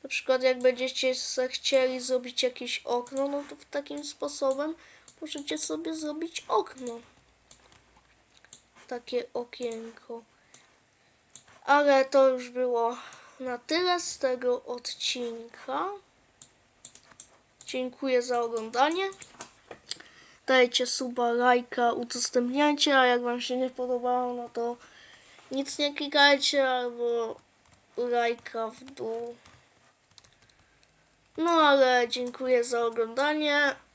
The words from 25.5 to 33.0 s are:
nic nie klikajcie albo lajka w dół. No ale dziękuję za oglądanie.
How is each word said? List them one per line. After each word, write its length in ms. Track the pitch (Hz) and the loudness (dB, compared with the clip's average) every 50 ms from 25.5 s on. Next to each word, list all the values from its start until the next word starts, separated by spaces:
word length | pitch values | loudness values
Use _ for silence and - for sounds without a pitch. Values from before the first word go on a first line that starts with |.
nic 260 | 262 269 277 - - | -6 -6 -6 -6 -4
nie 160 | - 294 285 285 | -2 -2 -2 -2
klikajcie 760 | - 294 277 294 294 285 285 285 277 285 - - 285 269 262 | -4 -6 2 6 8 8 8 8 6 4 2 2 4 4 4
albo 680 | 254 247 247 240 240 240 240 240 233 233 226 226 - - _ _ _ _ _ _ _ _ _ _ _ | 2 0 -2 -4 -4 -2 -2 0 0 0 -2 -4 -6 -12 _ _ _ _ _ _ _ _ _ _ _
lajka 680 | - 240 247 240 240 233 233 240 233 _ - - 226 226 | -4 -2 0 2 2 2 2 0 -4 _ -10 -6 -6 -6
w 160 | 220 247 - 247 | -6 -8 -14 -20
dół. 520 | 269 269 254 240 220 226 233 233 240 240 240 _ - - _ _ _ _ _ _ _ _ _ _ _ _ - _ _ _ _ _ _ _ _ _ _ _ _ _ _ _ _ _ _ _ _ _ _ _ | -20 -12 -10 -8 -6 -6 -6 -8 -10 -14 -16 _ -20 -20 _ _ _ _ _ _ _ _ _ _ _ _ -20 _ _ _ _ _ _ _ _ _ _ _ _ _ _ _ _ _ _ _ _ _ _ _
No 140 | - 320 349 | -2 0 2
ale 560 | 339 320 311 285 277 277 262 254 254 247 240 | 4 6 6 6 6 6 6 6 6 4 2
dziękuję 560 | 240 - 247 247 247 240 - 262 254 254 240 240 | 0 -2 -6 -6 -6 -6 -6 0 2 2 2 2
za 220 | 254 254 233 233 | 0 -2 0 0
oglądanie. 880 | 233 226 233 | -2 0 -2